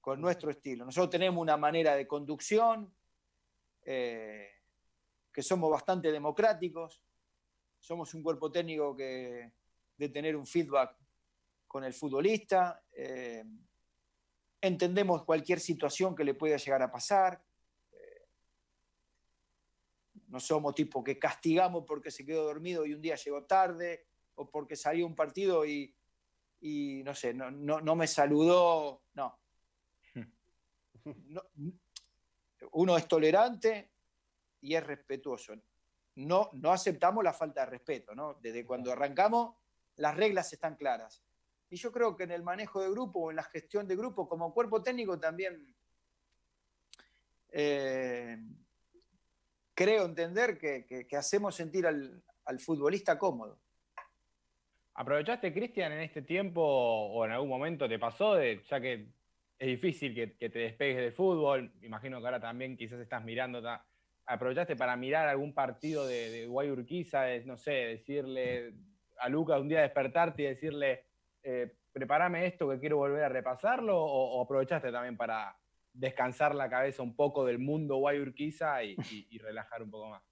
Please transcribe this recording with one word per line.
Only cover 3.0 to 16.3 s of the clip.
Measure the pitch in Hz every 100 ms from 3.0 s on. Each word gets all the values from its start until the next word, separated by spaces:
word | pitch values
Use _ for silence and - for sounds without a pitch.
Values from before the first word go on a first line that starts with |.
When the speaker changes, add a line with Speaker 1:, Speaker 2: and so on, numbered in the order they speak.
| _ _ _ _ _ _ _ _
Speaker 1:
eh, | - 131 123 113 110 107 101 101 _ _ _ _ _ _ _
que | -
somos | - 185 160
bastante | 160 - 196 160
democráticos, | 151 147 151 220 214 175 156 165 - _ _ _ _ _ _ _ _
somos | - 170 151
un | 160
cuerpo | 156 160 156
técnico | 175 165 156 147 135
que, | 135 127 123 120 117 _ _ _ _ _
de | 143
tener | 147 156
un | 151 143
feedback | 170 151 139 127 - _ _ _ _ _ _ _
con | 139
el | 131
futbolista, | 127 151 135 180 220 214 190 180 170 _
eh, | - 135 131 123 113 110 110 _ _ _ _ _ _ _ _ _ _
entendemos | 196 170 180 180 196 170
cualquier | - 160 151 175
situación | - 151 147 - 185
que | 151
le | 143